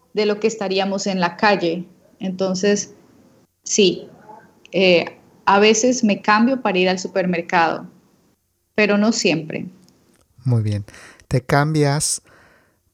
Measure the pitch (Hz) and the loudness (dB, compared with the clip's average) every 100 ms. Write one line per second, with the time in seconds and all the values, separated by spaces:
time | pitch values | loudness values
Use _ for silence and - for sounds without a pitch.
0 | _ 202 214 208 220 220 196 190 196 190 | _ -2 -2 0 -2 -2 -2 -2 -2 -4
1 | 196 185 175 - 214 202 170 180 - _ | -4 -2 -2 0 2 2 0 -4 -8 _
2 | _ _ 190 185 190 185 202 202 - - | _ _ -10 -4 -4 0 0 0 -4 -16
3 | _ _ _ _ _ _ - - 185 - | _ _ _ _ _ _ -4 2 2 0
4 | - - - - - _ - 180 185 170 | -10 -20 -20 -20 -20 _ -8 0 4 2
5 | - - _ _ - 196 214 220 254 247 | 0 -10 _ _ 0 4 4 4 2 2
6 | 214 196 - 214 233 254 214 185 185 185 | 0 0 2 2 2 0 -2 0 0 -2
7 | 196 190 180 170 170 180 160 - 180 - | -4 -4 -2 -4 -2 0 0 -2 -10 -20
8 | _ _ _ _ _ _ _ - 208 202 | _ _ _ _ _ _ _ -2 0 2
9 | 214 226 185 160 156 - - - _ _ | 2 0 0 -2 -4 -10 -12 -16 _ _
10 | _ _ _ _ 127 117 107 101 101 - | _ _ _ _ -2 0 0 -4 -8 -18
11 | - - _ 131 - 143 151 156 143 147 | -20 -20 _ -4 0 0 2 2 0 0
12 | - - - _ _ _ _ _ _ | -4 -6 -10 _ _ _ _ _ _